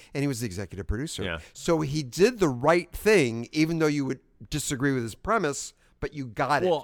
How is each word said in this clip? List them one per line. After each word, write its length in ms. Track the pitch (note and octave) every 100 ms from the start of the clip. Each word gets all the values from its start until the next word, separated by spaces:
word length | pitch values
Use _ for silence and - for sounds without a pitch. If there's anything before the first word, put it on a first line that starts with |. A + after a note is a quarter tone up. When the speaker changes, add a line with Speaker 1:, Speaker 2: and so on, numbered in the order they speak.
| -
Speaker 1:
And 100 | D3
he 60 | C#3+
was 120 | A#2
the 60 | A#2+
executive 400 | F2 G2 F#2 -
producer. 340 | G#2+ D#3+ -
Speaker 2:
Yeah. 160 | F#2+ E2 -
Speaker 1:
So 260 | - - D#3+
he 220 | D3+ D#3
did 380 | B2+ C#3+ A3 A#3+
the 80 | E3
right 420 | A#2+ C#3+ F3 -
thing, 560 | - G#3 G#3 B2 A2+ A#2
even 260 | D3+ D#3+ E3
though 80 | D#3
you 180 | D3
would 160 | C3+ C3+ _ - A2+
disagree 420 | D3+ - C3 C#3
with 120 | C3
his 100 | A2+
premise, 580 | - F3+ A3+ D3+ C#3 - - _ _
but 120 | -
you 140 | D3 B2+
got 360 | G#2+ C3+ D3
Speaker 2:
Well, 200 | F3+ D#3